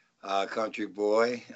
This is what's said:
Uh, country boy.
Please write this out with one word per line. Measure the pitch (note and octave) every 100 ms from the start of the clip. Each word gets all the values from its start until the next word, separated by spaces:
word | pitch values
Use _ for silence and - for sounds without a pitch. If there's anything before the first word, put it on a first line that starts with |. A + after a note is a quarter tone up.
| _ _
Uh, | G2 G2 G2
country | A#2 A2 - G2+
boy. | F#2 G#2 G#2+ B2 A#2+ -